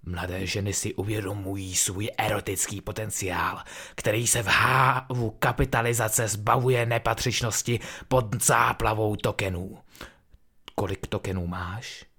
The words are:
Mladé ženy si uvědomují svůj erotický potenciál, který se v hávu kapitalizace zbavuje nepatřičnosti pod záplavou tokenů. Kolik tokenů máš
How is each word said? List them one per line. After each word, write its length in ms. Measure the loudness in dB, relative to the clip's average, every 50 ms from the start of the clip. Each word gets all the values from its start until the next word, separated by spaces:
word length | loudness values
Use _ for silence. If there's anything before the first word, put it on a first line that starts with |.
| -8 -8
Mladé 380 | -8 -6 -6 -6 -4 -4 -4
ženy 260 | -4 -2 -2 -2 -2
si 220 | -2 -2 -4 -4 -4
uvědomují 800 | -4 -4 -2 -2 -4 -4 -4 -6 -6 -6 -6 -6 -6 -6 -4 0
svůj 340 | 0 0 0 0 -2 -4 -4 -2 -2
erotický 640 | -2 0 0 -2 -2 -4 -2 -2 -2 -4 -4 -8
potenciál, 800 | -8 -6 -6 -6 -6 -6 -6 -4 -4 -2 -2 -2 -2 -2 -4 -6 -12 -14 -14 -14 -14 -14 -14
který 320 | -4 0 0 0 2 2
se 160 | 2 2 2
v 40 | 2
hávu 840 | 2 4 4 6 6 6 6 6 6 4 2 -2 -2 -2 0 0 0
kapitalizace 1000 | 0 0 0 0 2 2 2 2 2 2 2 2 2 2 2 2 2 0 0 0
zbavuje 580 | -2 -2 2 4 4 4 6 4 4 4 4
nepatřičnosti 920 | 2 2 2 2 2 0 2 0 0 0 0 0 0 -2 -2 0 0 -2 -2 -2 -8 -14 -14 -2 2
pod 340 | 2 4 4 2 -2 0
záplavou 720 | 4 4 6 6 6 4 2 2 2 0 2 2 2 0 0
tokenů. 640 | 2 0 0 0 0 -2 -2 -2 -4 -6 -8 -12 -16 -20 -20 -20 -18 -18 -18 -20 _ _ _ -20 -20 _ _ _ _ _ -10 -4
Kolik 320 | -4 -2 -2 -4 -6 -6
tokenů 400 | -6 -6 -4 -2 -2 -4 -2 -4
máš 580 | -4 -6 -6 -6 -6 -8 -8 -10 -12 -14 -14 -18 -20 _